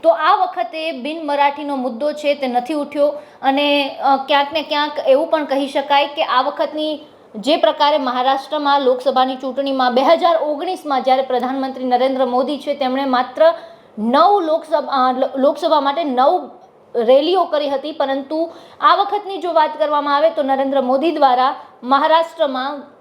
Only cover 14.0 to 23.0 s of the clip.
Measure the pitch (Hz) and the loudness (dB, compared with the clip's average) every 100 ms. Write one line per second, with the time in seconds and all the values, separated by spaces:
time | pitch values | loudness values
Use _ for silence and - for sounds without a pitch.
14 | 220 277 349 403 320 302 320 302 254 269 | 0 4 4 4 0 -2 0 -2 -2 0
15 | 254 254 269 277 269 302 339 302 277 285 | 0 0 -2 2 0 0 0 2 2 -2
16 | 311 247 269 359 262 - - _ _ 233 | -2 2 2 2 -4 -18 -20 _ _ -4
17 | 226 262 311 370 349 302 294 269 294 311 | 4 4 6 0 0 -2 -2 -4 -6 -4
18 | 277 277 277 311 330 - - - 294 349 | -2 -2 -4 -4 -4 -6 -20 0 2 4
19 | 403 415 403 381 349 320 208 - 302 294 | 2 -2 -4 -6 0 2 0 0 -2 0
20 | 285 285 320 320 269 269 269 277 247 269 | 0 2 2 0 -2 0 0 0 0 2
21 | 320 311 269 247 262 - - - 240 269 | 0 2 2 4 0 -2 -14 -16 -2 0
22 | 311 320 330 - 302 262 269 294 - - | 4 2 2 -2 -2 -2 -6 -10 -14 -20